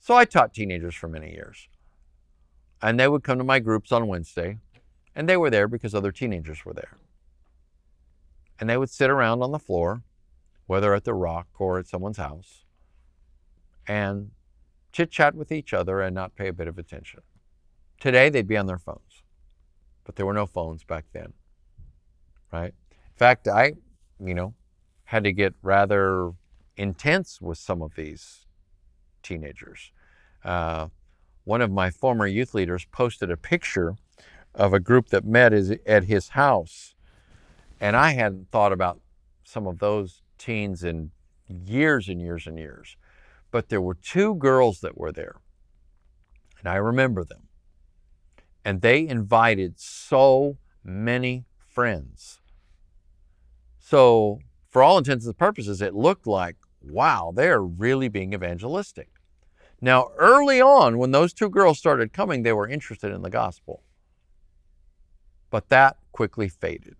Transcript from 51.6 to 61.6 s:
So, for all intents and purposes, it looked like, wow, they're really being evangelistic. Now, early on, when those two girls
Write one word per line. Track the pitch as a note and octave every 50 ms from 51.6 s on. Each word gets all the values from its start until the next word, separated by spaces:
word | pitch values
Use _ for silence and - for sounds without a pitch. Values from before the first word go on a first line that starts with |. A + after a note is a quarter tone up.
| _ _ _ - B2 A#2+ G2+ E2 C#2 B1+ - - - - - _ _ _ - _ _ _ _ _ _ _ _ - _ _ _ _ _ _ _ _ _ _ - _ _ _ - -
So, | _ - - C#3+ C3 B2 A#2 A2+ G#2+ G#2 G2+ A2+ - - _ _ _ _
for | - B2+ C3
all | D3+ F#3+ F#3
intents | C#3 C3+ C#3 B2 A2
and | A#2 G#2 _
purposes, | E3+ G3 G#3 - A#2 G2 G2+ F#2
it | G#2 G2 F2+
looked | G2+ A#2+ E3+ G3 F#3 _
like, | A#2 G2+ F#2+ F2+ F2 F2+ _ _ _ _ _ -
wow, | C2+ D2 - C3+ D#3+ C#3+ G2+ E2+ E2 F2+
they're | G#2 C#3+ F3 E3+ A#2 G2
really | F2+ E2+ F2 G#2 A#2+ C3+ C3+ C3+ B2
being | G#2 G2+ F#2+ F#2+ G2
evangelistic. | G2 F#2 F2 F2 F2 G2+ B2 D#3 F#3+ G3+ - - - - _ _ _ _ _ _ _ _ _ _ _ _ _ _ _
Now, | B2 B2+ C3 B2+ B2+ - - -
early | D#3 G3+ B3 C#4+ C#4+ C#4 C4+ B3+
on, | B3+ C4+ C#4 C4 G#3 B2+ A2+ A#2+
when | B2+ B2+ C3
those | C#3 E3 F3 -
two | - A3 G#3
girls | F#3 G3